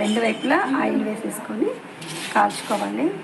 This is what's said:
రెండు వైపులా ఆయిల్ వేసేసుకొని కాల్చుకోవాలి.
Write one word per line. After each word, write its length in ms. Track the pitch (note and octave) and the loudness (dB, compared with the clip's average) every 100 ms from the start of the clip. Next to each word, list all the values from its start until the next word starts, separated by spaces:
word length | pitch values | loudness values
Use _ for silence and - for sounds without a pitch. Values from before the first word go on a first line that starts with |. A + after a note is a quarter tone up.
రెండు 180 | G#3 A3 A3+ | 4 2 2
వైపులా 320 | A3 B3+ E4+ G4+ C4+ | 0 2 4 4 2
ఆయిల్ 220 | G#3+ G#3+ G#3+ | 2 2 0
వేసేసుకొని 600 | G#3+ G#3+ - - G#3+ G#4 B4 - - - - - | -2 -6 -6 -6 -2 0 -2 -10 -14 -10 -8 0
కాల్చుకోవాలి. 720 | A3 G#3 - - G#3 G3+ G#3 D#4+ - | 2 2 2 -2 0 0 0 0 2